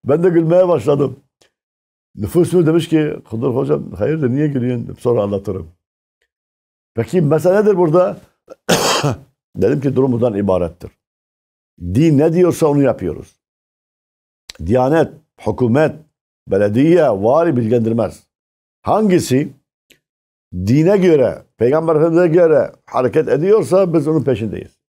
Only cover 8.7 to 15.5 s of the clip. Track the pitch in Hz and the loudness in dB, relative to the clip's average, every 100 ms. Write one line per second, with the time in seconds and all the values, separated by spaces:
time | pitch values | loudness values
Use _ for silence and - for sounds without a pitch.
8.7 | 175 - - 147 110 - _ _ - 95 | -2 0 -2 -4 -6 -14 _ _ -4 -2
9.7 | 143 131 123 135 113 117 101 101 92 85 | -2 -2 -2 -2 0 -2 -2 -2 -2 -4
10.7 | - 110 _ _ _ _ _ _ _ _ | -10 -20 _ _ _ _ _ _ _ _
11.7 | _ 87 101 165 139 160 165 180 - 160 | _ -4 0 2 4 2 2 0 2 0
12.7 | 143 135 110 90 - - _ _ _ _ | 2 0 -2 -6 -8 -16 _ _ _ _
13.7 | _ _ _ _ _ _ _ - - 82 | _ _ _ _ _ _ _ -20 -14 -2
14.7 | 123 131 160 - - _ _ - | 0 2 0 0 -6 _ _ -8